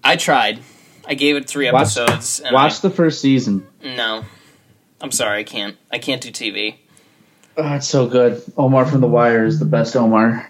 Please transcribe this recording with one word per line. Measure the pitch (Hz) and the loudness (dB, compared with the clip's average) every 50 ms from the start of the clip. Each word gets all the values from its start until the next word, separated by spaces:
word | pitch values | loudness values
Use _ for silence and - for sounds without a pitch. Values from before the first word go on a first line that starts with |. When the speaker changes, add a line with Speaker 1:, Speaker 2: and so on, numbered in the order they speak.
Speaker 1:
I | - 131 170 | 2 2 0
tried. | 175 - - 147 127 113 104 107 - - - - _ _ _ _ _ - | 2 2 2 2 2 2 0 -2 -6 -12 -20 -20 _ _ _ _ _ -8
I | - | -8
gave | 147 135 143 147 147 | -4 0 0 0 0
it | 143 135 | 0 -4
three | - - 143 139 123 | -6 -6 -4 -2 2
Speaker 2:
Watch, | 123 127 139 107 - 127 | 2 2 2 2 0 0
Speaker 1:
episodes. | 120 113 110 104 - - - - | 0 0 -2 -2 -4 -8 -8 -8
And | - - 120 | -4 0 2
Speaker 2:
watch | 127 143 156 - - | 4 4 2 0 0
Speaker 1:
I | - 190 | -2 -2
Speaker 2:
the | |
first | 180 - 175 160 151 - | 0 2 0 0 0 0
season. | - 139 135 131 - 110 101 95 92 - _ _ - | 2 2 2 2 2 0 -2 -4 -4 -8 _ _ -16
Speaker 1:
No. | 135 127 123 117 110 110 113 110 104 - - _ _ _ _ _ _ _ _ _ _ _ _ | -12 -8 -6 -4 -4 -4 -6 -10 -14 -20 -20 _ _ _ _ _ _ _ _ _ _ _ _
I'm | - 139 | -12 -8
sorry, | - - 123 107 104 104 | -4 -2 -2 -2 -2 -4
I | 104 | -6
can't. | - - 117 101 104 101 _ _ _ | -8 -8 -10 -10 -10 -12 _ _ _
I | - 120 | -10 -8
can't | 120 - 131 123 | -4 -4 -6 -6
do | 123 120 | -6 -12
T | 107 - 120 110 | -12 -8 -8 -8
V. | 98 101 104 107 107 _ _ _ _ _ _ _ _ _ _ _ _ _ _ _ _ - | -6 -6 -6 -8 -8 _ _ _ _ _ _ _ _ _ _ _ _ _ _ _ _ -6
Speaker 2:
Oh, | 156 147 143 | -4 -4 -4
it's | 139 139 | -4 -4
so | - - 139 127 | -2 0 0 0
good. | 117 123 123 123 120 104 - - - - | 2 2 4 4 4 2 -2 -12 -12 -4
Omar | - 139 127 135 - - | 0 2 4 4 4 4
from | 151 139 135 | 2 2 2
The | 127 | 2
Wire | 120 120 120 120 120 117 113 110 | 4 4 4 4 4 2 2 2
is | 110 107 - | 2 0 0
the | 113 | 0
best | 104 110 117 113 - - | 0 0 0 0 0 0
Omar. | 127 117 113 110 107 110 117 117 113 - | 0 2 4 4 4 4 2 0 -2 -8